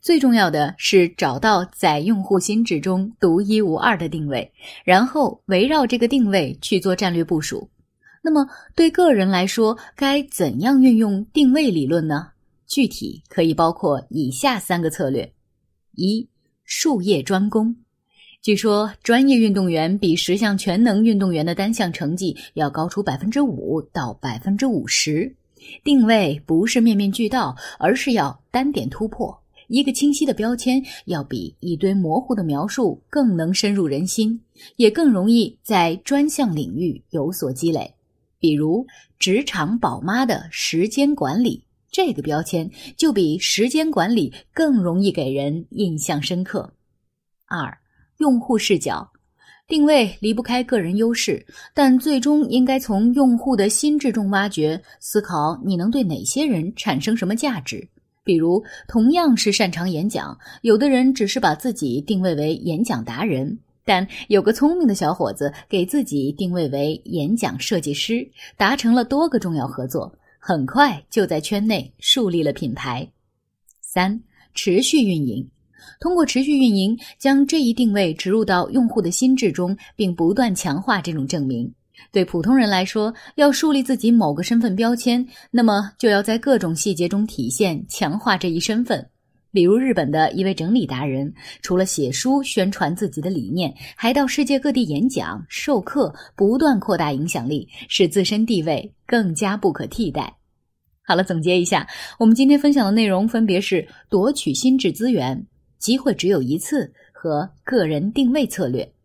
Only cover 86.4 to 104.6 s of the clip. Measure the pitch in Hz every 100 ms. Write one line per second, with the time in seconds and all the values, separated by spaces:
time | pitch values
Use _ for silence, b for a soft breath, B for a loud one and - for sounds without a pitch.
86.4 | 285 247 175 165 202 170 175 196 220 -
87.4 | 120 - 196 156 - - - 294 233 190
88.4 | 180 165 170 220 240 180 - _ _ _
89.4 | _ 202 175 214 262 208 143 156 156 -
90.4 | 190 190 165 240 175 127 143 131 143 B
91.4 | B B - 180 190 - 135 127 254 277
92.4 | 269 - 190 196 160 175 202 143 160 180
93.4 | 101 165 160 B B B 233 277 269 -
94.4 | 277 277 285 254 220 143 240 254 80 95
95.4 | 170 - - 247 - 294 202 B B -
96.4 | 196 254 311 233 - 180 151 135 165 -
97.4 | 120 147 - B B - 175 202 185 214
98.4 | 226 208 160 143 214 _ - 240 196 156
99.4 | 202 202 196 147 117 - 202 135 127 -
100.4 | _ _ _ _ _ _ - 175 185 175
101.4 | 165 180 175 175 - B B B 226 226
102.4 | 269 285 294 285 202 214 220 185 220 233
103.4 | 220 185 196 180 - B B 196 214 -
104.4 | - 135